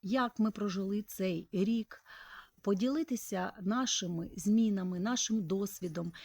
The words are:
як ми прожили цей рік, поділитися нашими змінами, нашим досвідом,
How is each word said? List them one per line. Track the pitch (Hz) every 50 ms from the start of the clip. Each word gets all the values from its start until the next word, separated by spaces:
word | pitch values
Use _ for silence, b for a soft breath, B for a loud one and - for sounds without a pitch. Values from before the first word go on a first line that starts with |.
як | - 185 233 269 247 240 - -
ми | 214 220
прожили | - - 208 202 180 196 190 196 202 208
цей | 208 - - - 190 185 170 165 175 -
рік, | - 180 196 220 233 226 214 - - - B B B B B B B B B B B _ -
поділитися | 196 202 185 233 262 277 320 311 - 247 220 - - 202 185 185 - - 220
нашими | 180 196 226 254 262 - - - 190 175 175 165 170 - -
змінами, | 180 165 202 214 226 226 214 202 190 185 185 180 180
нашим | 190 233 247 - - - 220 220 185
досвідом, | 156 190 196 202 196 - - 185 170 156 175 170 170 165 B